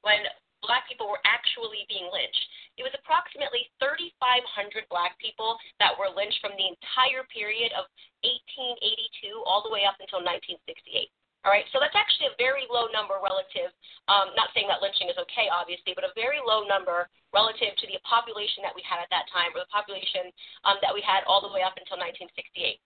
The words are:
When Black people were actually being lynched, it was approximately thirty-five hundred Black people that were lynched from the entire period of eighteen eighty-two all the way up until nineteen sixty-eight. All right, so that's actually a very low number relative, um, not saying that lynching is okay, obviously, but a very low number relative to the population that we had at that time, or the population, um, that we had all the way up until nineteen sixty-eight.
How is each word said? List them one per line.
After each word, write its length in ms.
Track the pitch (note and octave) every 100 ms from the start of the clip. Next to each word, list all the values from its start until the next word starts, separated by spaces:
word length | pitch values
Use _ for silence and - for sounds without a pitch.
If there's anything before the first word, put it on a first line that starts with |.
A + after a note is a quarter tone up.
When 160 | G#3+ G#3 G#3 - _ _
Black 240 | - B3 -
people 160 | B3 G#3
were 160 | -
actually 640 | G3+ A#3+ - - A3+ G#3 G3+
being 240 | G3+ F3
lynched, 340 | F#3+ B2 - - - -
it 80 | -
was 80 | B3+
approximately 800 | C#4 - D#4 - C#4 C#4+ B3 - _
thirty-five 640 | C4+ D#4+ F4 _ B3+ B3 B3
hundred 320 | G3+ G3+ G#3+ -
Black 240 | F3 F3+
people 400 | - A3+ - A3 A3+ - _
that 160 | G3
were 160 | - G3
lynched 320 | F#3 G#3 -
from 160 | G3+ G3
the 80 | F#3+
entire 560 | E3+ - C4 C4 C4 C4
period 400 | A#3 G#3+ A3 A3+
of 160 | - - _ - _ A#3+
eighteen 480 | B3 - - B3 A#3+
eighty-two 640 | G#3 A3 A3+ - G3+ A3 -
all 160 | G3
the 80 | A3
way 160 | G#3+ G3
up 80 | G3
until 160 | F#3+ F#3+
nineteen 400 | F3 F3 - F3 -
sixty-eight. 400 | E3 - - - _ _ _ -
All 80 |
right, 80 | G3+ -
so 80 | C5
that's 160 | D5
actually 320 | G#4 G#4 - C#5
a 40 |
very 320 | - B3+ C#4 B3
low 240 | A#3+ A3+
number 240 | G#3+ G#3 G3
relative, 480 | G3 F#3+ F#3 - F3 _ - - -
um, 240 | G3 F#3+
not 160 | F3+ -
saying 160 | - G3+
that 160 | -
lynching 240 | G3 - -
is 80 | F3+
okay, 240 | F3 - G#3+
obviously, 480 | E3+ - F3+ -
but 80 | F3+
a 80 | F#3 A3
very 240 | A#3 D4
low 240 | A#3+ G#3+ G3+
number 400 | G3 F3+ F3 F3 _ _
relative 400 | G3 A3 - G#3+ -
to 60 | G#3+
the 80 | F#3+
population 560 | - A#3 A#3+ G#3+ G#3 -
that 160 | G3
we 80 | F#3
had 160 | - F3
at 120 | E3+
that 200 | F3+ -
time, 240 | F3+ E3+
or 80 | E3
the 80 | F3+
population, 640 | G#3 G3+ F#3+ - F#3 F3+ _ - - G3
um, 160 | G3
that 80 | G3
we 80 | G3+
had 240 | F#3+ F#3+ -
all 80 | G3
the 120 | G3
way 120 | G3
up 160 | F#3 -
until 160 | F#3
nineteen 320 | F#3 E3+ - F3
sixty-eight. 480 | - - F3 D3+ G2